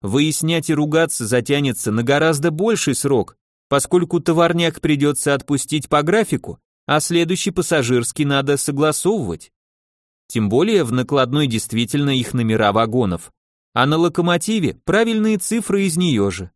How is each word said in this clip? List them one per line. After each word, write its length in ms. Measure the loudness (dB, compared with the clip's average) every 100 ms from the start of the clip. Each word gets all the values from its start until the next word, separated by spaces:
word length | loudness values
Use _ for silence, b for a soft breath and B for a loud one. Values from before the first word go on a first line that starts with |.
Выяснять 680 | 0 0 0 0 -2 -2 0
и 40 |
ругаться 540 | -2 2 2 0 -2 -2
затянется 640 | -2 0 0 0 -2 -2
на 120 | -2
гораздо 480 | 2 2 2 2 0
больший 440 | 0 0 0 0 -2
срок, 420 | 0 0 0 _ _ _ _
поскольку 500 | -2 2 0 2 -2
товарняк 640 | 0 2 2 2 -2 -2
придется 520 | 0 2 2 0 0
отпустить 560 | -2 0 -4 -2 -4 0
по 120 | 0
графику, 560 | 2 0 0 -4 -6 -18 _ _ -2
а 140 | -2
следующий 520 | 0 0 0 0 -2
пассажирский 760 | -2 0 0 2 0 0 -2 0
надо 320 | 0 0 0
согласовывать. 920 | 0 0 0 0 0 -2 -2 -8 -12 _ _ _ _ _ _ _ _
Тем 220 | -2 2
более 340 | 2 4 2
в 80 | 2
накладной 560 | -2 0 0 2 0 0
действительно 680 | -2 -4 -4 -2 0 0 -2
их 160 | -2
номера 380 | -2 0 2 2
вагонов, 600 | 2 2 0 0 -2 -8 _ _ _ _
а 120 | -2 0
на 120 | 2
локомотиве 840 | 0 0 0 0 0 -2 -2 -4
правильные 540 | -2 0 2 0 0 0
цифры 460 | -2 -4 -2 0
из 140 | 0 0
нее 340 | 0 2 0
же. 200 | -2 -12